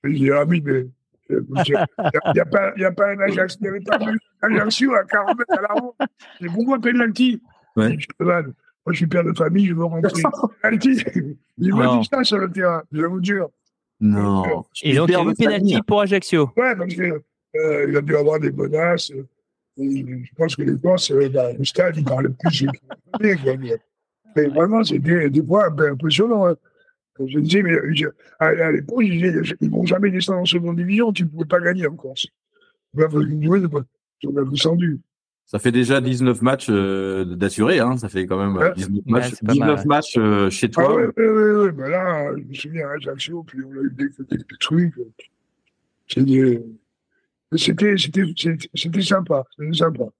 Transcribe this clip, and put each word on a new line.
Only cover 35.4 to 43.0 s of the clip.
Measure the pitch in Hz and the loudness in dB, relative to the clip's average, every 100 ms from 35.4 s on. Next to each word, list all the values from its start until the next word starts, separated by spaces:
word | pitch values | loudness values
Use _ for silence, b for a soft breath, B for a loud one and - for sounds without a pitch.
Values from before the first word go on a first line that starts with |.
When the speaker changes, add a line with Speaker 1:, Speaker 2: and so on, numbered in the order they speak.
| _ | _
Speaker 2:
Ça | 104 | -2
fait | 123 | 2
déjà | 120 123 135 | 2 4 2
dix-neuf | 127 127 127 110 | 2 0 2 2
matchs, | 120 135 - | 0 0 0
euh, | 101 98 95 95 95 | 2 2 -2 -2 -4
d'assurés, | 92 90 98 - 113 175 | -4 -2 -2 2 2 4
hein. | 120 127 | 2 0
Ça | 110 | -4
fait | 98 92 | -4 -2
quand | 95 | -2
même, | 101 98 | 0 2
euh, | 170 | 0
Speaker 1:
Ouais. | 180 | 0
Speaker 2:
dix-neuf | 95 101 123 | -4 -4 0
Speaker 3:
Ouais, | |
Speaker 2:
matchs, | 117 123 | 0 0
Speaker 3:
c'est | 120 107 | -4 0
pas | |
mal, | |
Speaker 2:
dix-neuf | - - 147 | 2 2 0
Speaker 3:
ouais. | 147 | 2
Speaker 2:
matchs, | 147 151 123 | 0 0 0
euh, | 107 101 98 | 2 4 2
chez | 95 123 | 0 -2
toi. | - 180 | 2 2
Speaker 1:
Ah | |
ouais, | 233 233 - | 2 0 2
ouais, | 220 | 2
ouais, | 220 214 208 | 4 4 4
ouais. | 196 | 2
Ben | 147 131 | 0 -4
là, | 180 185 156 143 143 | -2 -2 -4 -4 -8
je | |
me | 123 | -10
souviens, | 131 147 165 143 | -14 -10 -8 -8
à | |
Ajaccio, | 147 | -4